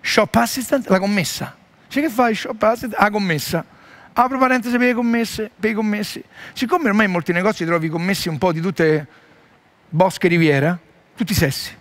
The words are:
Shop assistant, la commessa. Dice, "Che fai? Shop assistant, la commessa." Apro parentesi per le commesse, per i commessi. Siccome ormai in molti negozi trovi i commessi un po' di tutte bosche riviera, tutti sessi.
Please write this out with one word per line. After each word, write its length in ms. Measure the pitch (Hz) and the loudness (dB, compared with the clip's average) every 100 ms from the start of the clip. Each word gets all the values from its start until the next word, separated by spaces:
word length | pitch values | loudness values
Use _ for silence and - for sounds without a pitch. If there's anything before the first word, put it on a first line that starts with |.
| - | 0
Shop 260 | - 202 226 | 0 2 0
assistant, 500 | 233 - 233 277 220 | 0 -4 -2 -4 2
la 100 | 190 | 0
commessa. 580 | 196 208 143 - - - _ _ _ | 2 -2 -2 -6 -10 -14 _ _ _
Dice, 160 | 262 | -4
"Che 80 | 302 | -2
fai? 240 | 220 240 | 0 0
Shop 280 | 220 - 220 | 0 -6 0
assistant, 360 | 214 240 254 208 | 0 0 -4 0
la 120 | 202 | 2
commessa." 520 | 208 190 156 - 170 - - - - - | 2 0 -2 -2 -4 -6 -20 -20 -20 -8
Apro 260 | - 247 262 | 0 0 2
parentesi 360 | 254 254 240 240 | 2 2 0 0
per 120 | 247 | 2
le 60 | 240 | 2
commesse, 560 | 240 233 226 - 214 _ | 0 0 -2 -4 -8 _
per 120 | 208 | -2
i 40 | 214 | 0
commessi. 460 | 214 208 208 - - - - | -2 -2 -4 -10 -16 -20 -18
Siccome 360 | - 233 349 277 | -8 -2 0 2
ormai 160 | 202 214 | 2 2
in 60 | |
molti 200 | 175 160 | 0 0
negozi 320 | 175 190 214 | 0 0 -2
trovi 220 | 165 170 160 | -2 0 -2
i 40 | |
commessi 380 | 160 180 196 175 | -4 -2 -2 -4
un 120 | 151 | 0
po' 120 | 185 | 0
di 80 | 160 | 0
tutte 460 | 175 - 160 156 143 - _ _ _ _ _ _ _ | -4 0 2 2 -2 -18 _ _ _ _ _ _ _
bosche 400 | 156 185 - 185 | 2 2 2 2
riviera, 500 | 170 160 139 147 180 _ _ _ - | 4 4 4 2 -2 _ _ _ -8
tutti 200 | 202 202 | -2 0
sessi. 420 | 147 - - - | 0 -2 -10 -14